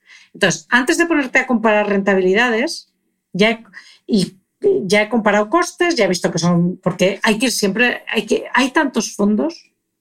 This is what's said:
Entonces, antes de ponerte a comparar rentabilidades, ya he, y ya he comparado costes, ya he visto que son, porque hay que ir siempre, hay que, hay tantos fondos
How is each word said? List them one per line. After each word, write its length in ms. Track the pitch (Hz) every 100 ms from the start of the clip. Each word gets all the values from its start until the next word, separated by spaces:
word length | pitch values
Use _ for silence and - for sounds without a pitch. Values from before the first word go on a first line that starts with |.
| _ - _
Entonces, 320 | - 190 - -
antes 280 | 247 262 330
de 80 | 339
ponerte 340 | 302 254 269
a 60 | 247
comparar 440 | 233 220 208 208
rentabilidades, 1040 | 196 196 190 185 196 247 220 311 - - _ _ _ _
ya 160 | 175 214
he, 140 | 226 - - - - -
y 300 | 214 170 - _ - 403 381 196
ya 160 | 208
he 80 | 214
comparado 400 | 240 208 202 214
costes, 480 | 339 339 - 349 247
ya 80 | 190
he 20 |
visto 240 | 180 180
que 80 | 170
son, 380 | 170 175 175 180
porque 380 | 185 180 180 196
hay 140 | 226 214
que 100 | 247
ir 40 |
siempre, 540 | - 202 196 240 - -
hay 180 | 233 226
que, 200 | - -
hay 160 | 240 262
tantos 440 | 330 277 233 -
fondos 560 | - 202 214 294 - _ _ _ _